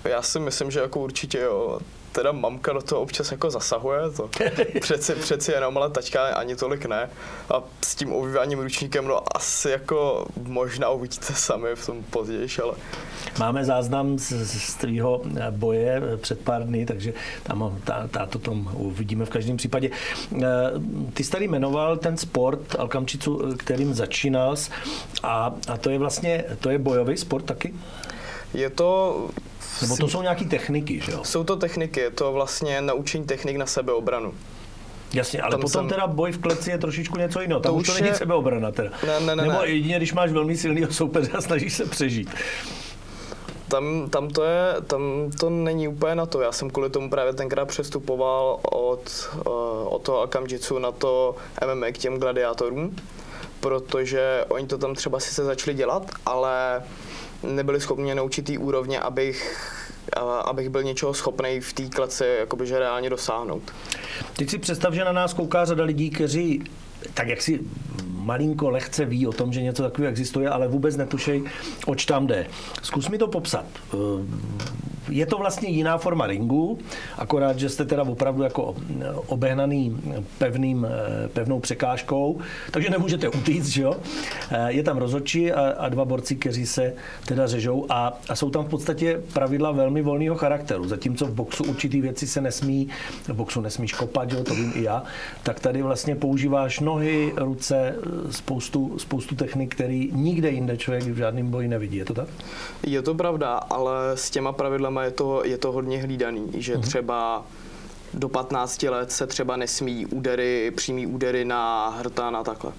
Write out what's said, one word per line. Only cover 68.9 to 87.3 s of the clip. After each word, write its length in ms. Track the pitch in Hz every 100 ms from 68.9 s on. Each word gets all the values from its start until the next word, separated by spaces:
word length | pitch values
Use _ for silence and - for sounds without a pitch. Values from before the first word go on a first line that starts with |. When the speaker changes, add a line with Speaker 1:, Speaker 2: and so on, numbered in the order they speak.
| - 139
Speaker 2:
ví 220 | 123 127
o 40 |
tom, 220 | 113 123
že 80 | 123
něco 220 | 127 123
takového 280 | 131 - 143
existuje, 380 | 117 127 139 139
ale 180 | 131 127
vůbec 300 | 139 147 139
netušej, 460 | 135 135 147 143 139 - - - -
oč 200 | 135 -
tam 220 | 143 135
jde. 200 | 104 85 - - -
Zkus 280 | - 143 139
mi 80 | 208
to 100 | 220
popsat. 380 | 185 170 - - - -
Eh, 40 | 101 104 98 101 104 107 104 107 - - - -
je 160 | 143 160
to 120 | 208
vlastně 320 | 196 190 208
jiná 280 | 160 160 165
forma 300 | 175 165 110
ringu, 520 | 98 117 139 165 233 - - - -
akorát, 420 | 117 147 135 131
že 100 | 139
jste 160 | - 143
teda 180 | 143
opravdu 400 | 135 120 135 135
jako 320 | 135 135 - - - 135 131 - -
obehnaný 680 | 127 131 131 139 143 123 117 160 - 98 -
pevným, 500 | 131 120 131 127 117
eh, 380 | 120 110 110 110
pevnou 320 | 120 113 131
překážkou, 800 | - 117 127 123 - 139 143 160 - - -
takže 180 | 156 190
nemůžete 400 | 185 185 165 135
utíct, 380 | 135 - - 139
že 140 | 139
jo? 140 | 135 170 - - - - -
Eh, 200 | 117 117
je 120 | 131
tam 140 | 151 135
rozhodčí 540 | 123 139 139 165 170
a, 180 | 160 139
a 200 | - 135
dva 160 | 127 127
borci, 300 | 127 123 135
kteří 300 | 135 120 117
se 280 | - 127 123 - -
teda 220 | -